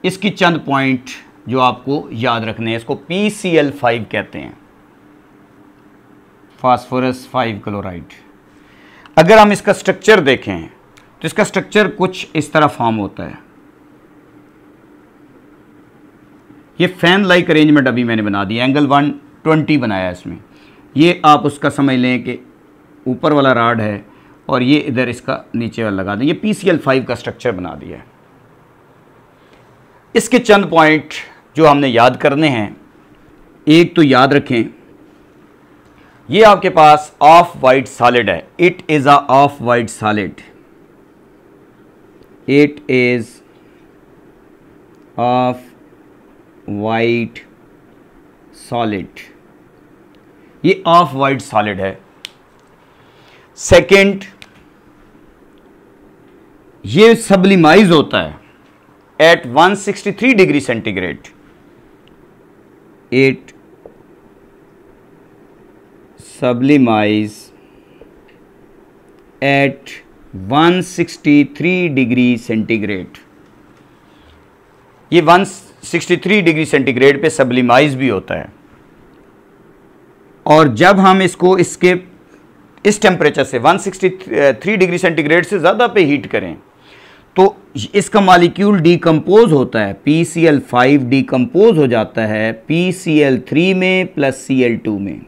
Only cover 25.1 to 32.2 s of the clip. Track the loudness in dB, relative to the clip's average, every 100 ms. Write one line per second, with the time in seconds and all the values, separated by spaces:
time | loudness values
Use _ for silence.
25.1 | -8 -10 -10 -8 -8 -8 -6 -6 -6 -6
26.1 | -4 -4 -2 -4 -4 -2 -2 -2 -4 -4
27.1 | -10 -10 -6 -6 -6 -10 -14 -18 -20 -20
28.1 | _ _ _ _ _ _ _ _ _ _
29.1 | _ _ _ _ _ _ _ _ _ _
30.1 | -4 0 -2 2 2 2 2 2 2 -4
31.1 | -16 -18 -20 _ 2 2 4 2 2 2
32.1 | 2